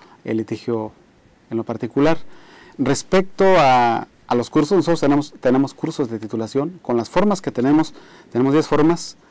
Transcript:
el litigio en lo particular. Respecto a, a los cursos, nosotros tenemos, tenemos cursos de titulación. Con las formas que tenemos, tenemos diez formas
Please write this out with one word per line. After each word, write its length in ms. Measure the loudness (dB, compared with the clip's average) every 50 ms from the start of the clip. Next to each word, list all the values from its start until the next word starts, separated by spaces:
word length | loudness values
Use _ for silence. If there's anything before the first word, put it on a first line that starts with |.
| -20 -20 -20 -14 -10
el 140 | -6 -6
litigio 560 | -6 -6 -6 -10 -10 -8 -6 -6 -6 -8 -10 -14 _ _ _ _ _ _ _ _ _ _ -10
en 80 | -8
lo 80 | -8 -6
particular. 520 | -6 -8 -8 -10 -6 -2 0 2 2 0 0 -4 -8 -14 -20 -20 -20 -20 -20 -20 -14 -8
Respecto 680 | -4 -2 -2 -2 -2 -2 0 0 0 0 0 0 2 4 4 6
a, 500 | 6 6 6 4 4 4 2 0 -2 -6 -10 _ _ _
a 80 | -4 -2
los 140 | -2 -2 0
cursos, 280 | 0 0 0 2 2
nosotros 240 | 0 2 0 0 0
tenemos, 320 | 2 2 2 2 0 -4 -8 -4
tenemos 340 | 0 2 2 2 0 -2 -4
cursos 360 | -8 -8 -6 -4 -4 -4 -4
de 80 | -6
titulación. 640 | -8 -8 -8 -6 -6 -6 -4 -4 -4 -4 -4 -8 -10
Con 140 | -6 -4 -2
las 140 | -2 -2 -2
formas 320 | -2 0 2 2 0 -2
que 100 | -4 -6
tenemos, 420 | -4 -2 2 2 2 2 2 0 -6 -16 -20 -20 -20 -20 -16 -6
tenemos 220 | -2 0 2 2 2
diez 140 | 2 2
formas 500 | 2 2 2 2 2 2 0 -4 -12 -16 _ _ _